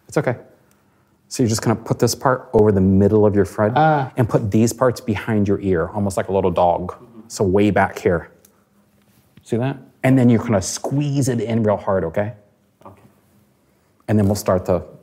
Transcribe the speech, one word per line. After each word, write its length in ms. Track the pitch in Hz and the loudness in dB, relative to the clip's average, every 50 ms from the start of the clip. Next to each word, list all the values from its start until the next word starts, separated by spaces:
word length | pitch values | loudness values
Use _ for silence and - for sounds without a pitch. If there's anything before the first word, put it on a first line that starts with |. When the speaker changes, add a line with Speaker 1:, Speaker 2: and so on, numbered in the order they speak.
| _ - | _ -8
Speaker 1:
It's 100 | - 160 | -6 -4
okay. 160 | - 131 117 - - - _ _ _ _ _ _ _ _ _ _ _ _ _ _ _ - | -2 -4 -4 -6 -8 -20 _ _ _ _ _ _ _ _ _ _ _ _ _ _ _ -10
So 160 | - - 127 | -4 -2 -2
you're 40 | 107 | 0
just 140 | 113 113 | -2 -2
gonna 140 | - 120 113 | -2 -2 -2
put 240 | 113 - - - - | -2 -4 -6 -4 -2
this 160 | 123 117 - | -2 -2 -2
part 340 | - - 135 127 - - - | 0 0 0 0 -2 -2 0
over 200 | - 110 107 107 | 2 2 4 4
the 80 | 98 98 | 4 4
middle 440 | 95 95 95 95 101 98 107 107 104 | 4 4 4 4 4 4 4 4 2
of 120 | 107 101 | 2 2
your 80 | 101 95 | 2 0
thread 300 | - - - 107 107 127 | -2 -2 -2 -2 0 2
Speaker 2:
Ah. 340 | 147 156 156 156 143 131 - - | 2 2 2 2 0 -4 -4 -2
Speaker 1:
and 120 | - 120 - | -2 -2 0
put 220 | - 131 117 101 | 0 -2 -2 0
these 220 | 104 110 117 113 | 0 2 2 0
parts 280 | - - 131 127 117 - | 0 0 0 0 0 -2
behind 460 | - - 101 - - 120 110 104 101 | -6 -6 -6 -6 -4 -2 -2 0 0
your 140 | 101 98 - | 0 0 0
ear, 260 | 98 95 92 82 80 82 - | 0 -2 0 0 -2 -4 -4
almost 220 | 104 101 98 - | -4 -4 -4 -2
like 100 | 113 101 - | -4 -4 -2
a 40 | |
little 180 | 95 98 95 92 | 0 0 0 0
dog. 420 | 85 87 87 87 85 80 90 90 - - - - - 110 - - | 0 2 2 2 2 0 -4 -8 -12 -14 -20 -20 -20 -20 -20 -10
So 140 | - - 110 | -4 -2 0
way 260 | 92 90 101 104 107 | 2 2 2 2 2
back 260 | 90 101 98 107 - | 2 2 0 0 -2
here. 320 | - - 101 87 80 - - _ _ _ _ _ _ _ _ _ _ _ _ _ _ _ _ _ _ _ _ _ - - | -2 -2 0 0 -2 -4 -8 _ _ _ _ _ _ _ _ _ _ _ _ _ _ _ _ _ _ _ _ _ -20 -10
Speaker 2:
See 120 | - 120 | -6 -4
that? 200 | 110 127 139 139 - - - _ _ | -4 -2 -4 -6 -8 -14 -20 _ _
Speaker 1:
And 160 | - 131 131 131 | 0 2 4 6
then 100 | 120 123 | 6 4
you're 120 | 117 104 | 4 4
gonna 180 | - 117 107 95 | 2 0 0 0
squeeze 680 | 92 - - - - - 139 143 147 147 135 143 127 131 | -2 -4 -8 -8 -6 -4 -4 -2 -2 -2 -2 -2 -2 -2
it 120 | 120 113 | -2 -4
in 220 | 107 117 113 117 | -4 -2 -2 0
real 140 | 110 107 101 | 0 0 0
hard, 260 | 98 - 107 98 95 85 | -2 -2 -2 -2 -2 -2
okay? 280 | 82 82 104 104 107 - - _ _ _ _ _ _ _ _ - | -4 -4 -4 -6 -6 -8 -14 _ _ _ _ _ _ _ _ -20
Speaker 2:
Okay. 160 | 98 95 _ _ _ _ _ _ _ _ _ _ _ _ _ _ _ _ _ _ _ _ _ _ - | -20 -20 _ _ _ _ _ _ _ _ _ _ _ _ _ _ _ _ _ _ _ _ _ _ -2
Speaker 1:
And 100 | 107 107 | 0 2
then 80 | 101 | 2
we'll 80 | 98 107 | 2 0
start 300 | 104 - - 95 - - | -2 0 0 0 0 0
the 160 | - 90 82 - - - - | 0 -2 -2 -4 -8 -18 -20